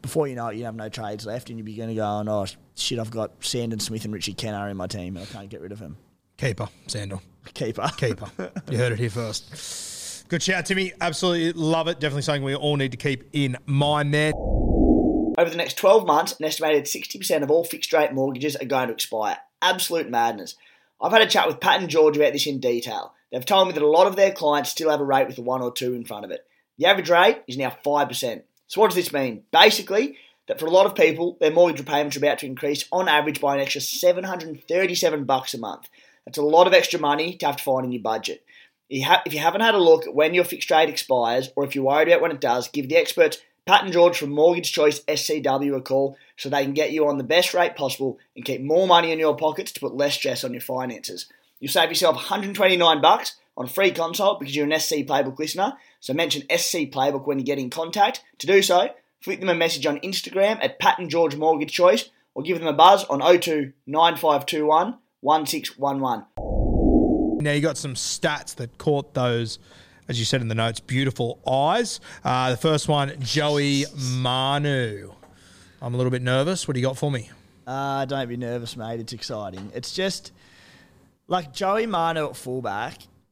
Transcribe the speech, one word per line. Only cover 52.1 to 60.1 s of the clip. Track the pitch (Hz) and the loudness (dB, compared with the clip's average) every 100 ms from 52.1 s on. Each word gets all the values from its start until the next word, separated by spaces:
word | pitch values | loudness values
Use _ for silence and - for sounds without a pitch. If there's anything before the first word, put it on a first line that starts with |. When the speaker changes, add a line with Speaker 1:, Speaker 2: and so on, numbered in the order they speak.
| 156 | 0
Speaker 1:
a | |
hundred | - 196 196 | -2 -6 -6
twenty-nine | 202 190 185 170 151 | 0 2 4 4 6
bucks | 160 160 - - _ - | 6 4 0 -12 _ -12
on | 127 | -8
a | |
free | - 196 | 0 0
consult | 170 165 175 196 208 | 2 -4 0 0 0
because | 139 | -4
you're | 139 147 | -2 0
an | |
S | 156 - | 0 0
C | 156 | -4
Playbook | 135 143 131 127 | -2 -2 -2 -4
listener. | 156 170 202 - _ _ | -6 -2 -2 -4 _ _
So | - | -6
mention | 139 165 147 135 | -2 -2 -2 -2
S | 165 - | -2 0
C | 180 139 | -2 -4
Playbook | 135 135 143 135 | 0 0 0 -4
when | 139 | -4
you | |
get | 131 139 | -2 -4
in | 127 | -4
contact. | 160 165 202 202 - _ _ | -6 -6 0 0 0 _ _
To | 139 | 4
do | 196 | 4
so, | 190 180 220 - _ _ | 6 4 2 -4 _ _
flick | - - | -8 -4
them | 185 | -2
a | 165 | 0
message | 165 156 147 | 0 0 -2
on | 143 | -2
Instagram | 190 | -4